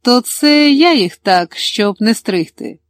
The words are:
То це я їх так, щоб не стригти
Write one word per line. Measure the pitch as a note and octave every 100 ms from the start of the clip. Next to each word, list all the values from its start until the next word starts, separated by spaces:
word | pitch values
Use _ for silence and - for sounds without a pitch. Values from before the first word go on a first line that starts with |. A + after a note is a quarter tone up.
То | - B3
це | A#3+ - D4 D4 D4
я | C#4 F4
їх | D4+ F3 -
так, | - F3+ F3 -
щоб | - - G#3 G3
не | G#3+
стригти | A3+ - F#3 D#3+ - - D3+